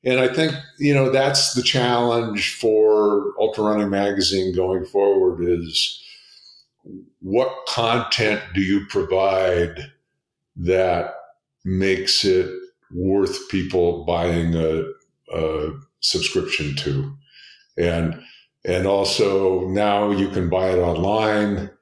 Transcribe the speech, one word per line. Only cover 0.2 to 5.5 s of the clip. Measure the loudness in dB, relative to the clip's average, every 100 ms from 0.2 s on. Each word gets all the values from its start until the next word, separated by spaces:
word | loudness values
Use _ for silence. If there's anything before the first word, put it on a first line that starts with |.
| 2
think, | 2 -2 -2 -12 -2
you | 2
know, | 2 4
that's | 2 2 0 0
the | 0
challenge | 0 0 2 2 2 0 -2 -4 -6 -2
for | 2 4 6 6 4 2 -2 -2
Ultra | -2 0
Running | 0 2 0
Magazine | 0 0 0 0 0 0
going | 0 0 -2
forward | -2 2 4 4 2 0
is | -2